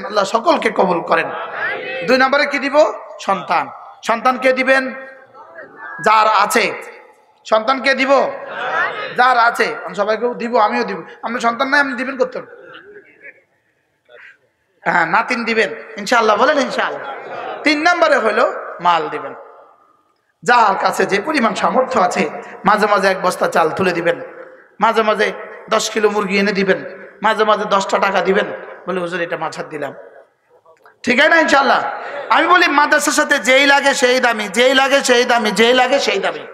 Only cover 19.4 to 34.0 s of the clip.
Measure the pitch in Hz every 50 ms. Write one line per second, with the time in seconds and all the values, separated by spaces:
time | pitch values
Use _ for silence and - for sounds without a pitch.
19.4 | - - - - - - _ _ _ _ _ _ _ _ _ _ _ _ _ _
20.4 | - 160 247 240 226 208 190 180 - 190 180 - 190 - 185 202 202 311 311 294
21.4 | 226 214 190 - - 175 196 254 262 - - 226 185 180 - 202 175 147 - -
22.4 | - - - - - 185 208 208 202 214 208 196 190 196 190 185 180 180 180 -
23.4 | - 170 - 185 165 160 160 - 190 180 170 165 165 170 - - - - - -
24.4 | - - - - - _ _ - 190 226 220 220 220 214 214 202 208 196 185 -
25.4 | - - - - - - 185 220 - - - 226 208 214 202 214 208 185 190 202
26.4 | 196 202 196 185 196 180 185 - - - - - - - - - - 214 220 202
27.4 | 220 214 214 196 202 185 190 196 196 - - 202 196 196 190 190 175 185 190 208
28.4 | 196 - - - - - - - - - 180 185 175 170 175 180 170 170 170 156
29.4 | 160 156 151 - 165 147 151 151 143 135 - - - - - - - _ _ _
30.4 | _ _ _ _ _ _ _ _ _ - _ _ - 240 247 233 294 320 339 330
31.4 | 311 - 311 269 269 247 214 160 131 - - - - - - - - - 220 262
32.4 | 311 339 349 359 349 339 294 285 294 294 247 233 233 302 285 - 302 294 294 277
33.4 | 208 226 262 262 285 285 285 277 269 277 262 -